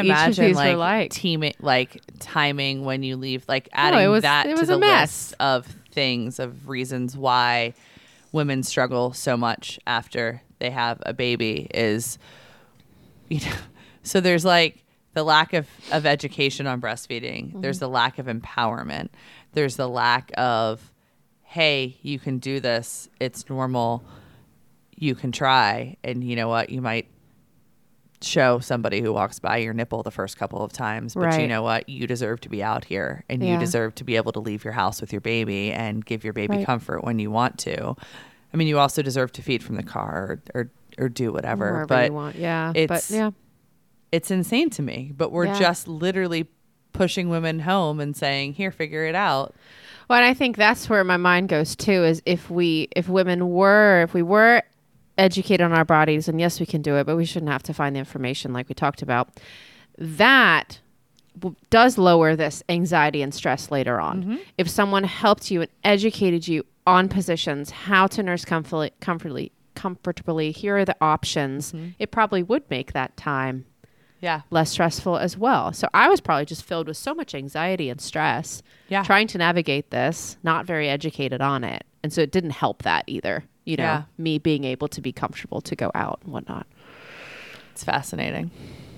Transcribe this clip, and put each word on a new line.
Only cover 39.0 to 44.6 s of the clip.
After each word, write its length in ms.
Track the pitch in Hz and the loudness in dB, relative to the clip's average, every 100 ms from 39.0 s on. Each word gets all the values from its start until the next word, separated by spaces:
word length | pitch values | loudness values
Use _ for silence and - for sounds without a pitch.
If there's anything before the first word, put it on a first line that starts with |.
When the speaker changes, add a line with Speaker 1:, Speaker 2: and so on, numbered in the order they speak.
Speaker 2:
deserve 300 | 135 131 127 | -2 -2 -4
to 100 | - | -6
feed 200 | - 117 | -4 -4
from 120 | - 107 | -2 -8
the 60 | |
car 580 | - - 52 80 95 - - | -6 -8 -6 -6 -6 -8 -8
or, 60 | 127 | -6
or, 80 | 120 _ _ - | -6 _ _ -4
or 100 | 127 | -4
do 220 | 117 117 | -2 -2
whatever." 380 | - - 113 104 | -2 -4 -2 -2
Speaker 1:
Wherever 140 | 113 151 | -2 2
Speaker 2:
But 200 | 127 123 | 2 2
Speaker 1:
you 60 | |
want. 220 | 151 147 160 | 0 -8 -6
Yeah. 360 | 170 165 160 160 | -4 -2 -2 0
Speaker 2:
it's, 320 | 156 170 - | 2 0 -2
Speaker 1:
But, 60 | |
yeah. 160 | 214 214 - _ _ _ _ _ _ - | -2 -2 -4 _ _ _ _ _ _ -4
Speaker 2:
it's 180 | 165 - | -2 0
insane 400 | 185 170 233 | -2 2 2